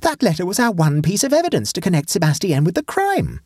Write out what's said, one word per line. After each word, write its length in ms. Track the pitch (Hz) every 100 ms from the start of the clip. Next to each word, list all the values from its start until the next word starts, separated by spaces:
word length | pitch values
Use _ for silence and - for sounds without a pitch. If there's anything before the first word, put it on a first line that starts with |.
That 220 | 339 294
letter 240 | 226 156 180
was 120 | 208
our 120 | 240
one 320 | 180 156 147
piece 200 | 151 202
of 80 | 277
evidence 400 | 294 339 208 104
to 80 | -
connect 280 | 180 170 -
Sebastien 540 | 196 160 143 202 139
with 100 | 151
the 80 | 180
crime. 560 | 302 - 392 381 - 60